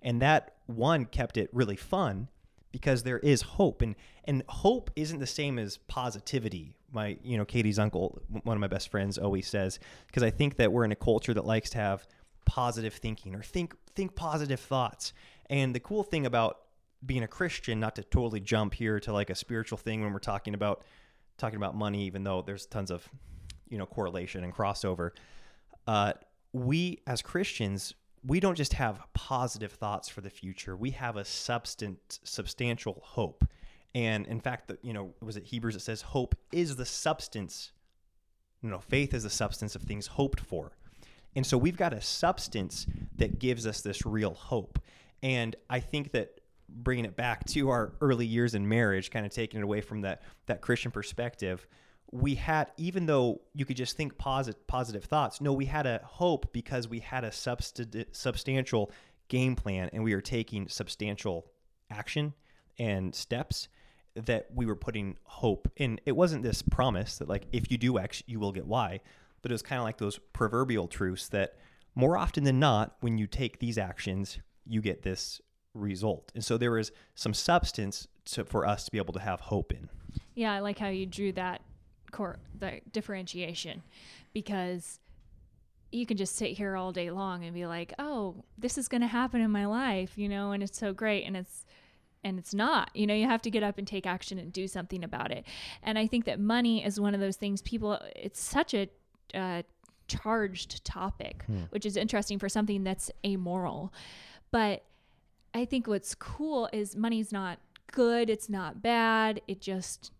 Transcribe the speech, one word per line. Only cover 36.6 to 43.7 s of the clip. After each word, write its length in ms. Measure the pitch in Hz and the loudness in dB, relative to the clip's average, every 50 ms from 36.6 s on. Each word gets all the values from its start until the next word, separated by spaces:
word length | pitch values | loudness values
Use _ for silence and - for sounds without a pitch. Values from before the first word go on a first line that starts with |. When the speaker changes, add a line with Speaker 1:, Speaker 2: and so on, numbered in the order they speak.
| 175 156 139 | 0 0 -2
Speaker 1:
the 100 | 123 127 | -4 -6
substance, 840 | - - - - 156 156 156 - - - 220 196 160 - - - - _ _ _ _ _ _ _ _ _ _ _ _ _ _ _ _ _ _ | -6 -6 -2 0 0 0 0 -4 -8 -6 -8 -8 -6 -8 -12 -14 -14 _ _ _ _ _ _ _ _ _ _ _ _ _ _ _ _ _ _
no, 180 | - 110 98 90 | -6 -6 -6 -6
faith 340 | - - - 139 143 135 - | -4 0 2 2 2 2 0
is 100 | 123 107 | -2 -2
the 60 | 104 | -2
substance 460 | - - 113 101 - - 110 104 - | -2 0 0 -2 -2 -4 -6 -6 -6
of 80 | - - | -6 -6
things 240 | - 104 104 101 | -4 -4 -6 -6
hoped 320 | - - - 139 135 - - | -6 0 2 2 2 2 -2
for. 320 | - - - 82 71 - - _ - - - - - - - - - - - | -2 -4 -4 -6 -6 -6 -14 _ -20 -20 -20 -20 -20 -20 -20 -20 -20 -6 -2
And 100 | 135 131 | -2 2
so 120 | - - | 4 4
we've 200 | 123 131 170 175 | 4 4 2 2
got 160 | 175 175 170 131 | 2 0 0 0
a 80 | 104 | -2
substance 840 | - - - - - 170 185 - - - - 113 95 87 - - - - - - - - - | -4 -4 -2 2 2 2 2 2 -4 -4 -2 -2 -2 -2 -4 -4 -4 -4 -2 -2 -6 -8 0
that 240 | - 113 104 - 104 | 0 2 2 2 2
gives 260 | 127 127 123 117 113 | 2 2 2 2 0
us 160 | 110 | -2